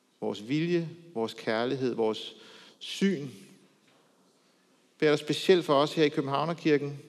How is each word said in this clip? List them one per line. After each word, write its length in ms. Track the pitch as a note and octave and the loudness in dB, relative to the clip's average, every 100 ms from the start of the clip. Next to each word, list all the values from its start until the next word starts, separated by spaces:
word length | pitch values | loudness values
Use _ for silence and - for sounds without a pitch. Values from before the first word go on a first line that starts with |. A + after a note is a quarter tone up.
| _ _ | _ _
vores 260 | G#2+ G2+ G#2 | -8 -6 -4
vilje, 420 | D3+ E3+ F3 E3 E3 - | -2 0 -2 -2 -10 -12
vores 200 | A#2 A2 | -6 -6
kærlighed, 640 | - - A2 A#2+ C3+ C3 G#2+ | -4 -2 -2 0 -2 -2 0
vores 400 | A2 G#2+ - - - - - _ | 0 -2 -8 -16 -20 -20 -20 _
syn. 420 | - - G3 E3 | -14 -2 0 0
Jeg 80 | C#3 - - - _ _ _ _ _ _ _ _ _ _ _ _ _ _ | -6 -14 -20 -20 _ _ _ _ _ _ _ _ _ _ _ _ _ _
beder 140 | D#3 | 2
dig 80 | D3+ | 2
specielt 460 | D3+ C#3+ - F#3 D#3 | 0 0 4 4 4
for 80 | |
os 200 | C#3 D3 | 4 2
her 100 | E3 | 2
i 60 | D3+ | 2
Københavnerkirken, 880 | D#3 C3+ C#3 D#3 E3 E3 D3 C#3+ C#3+ | 2 -2 -2 -2 -2 2 2 0 -8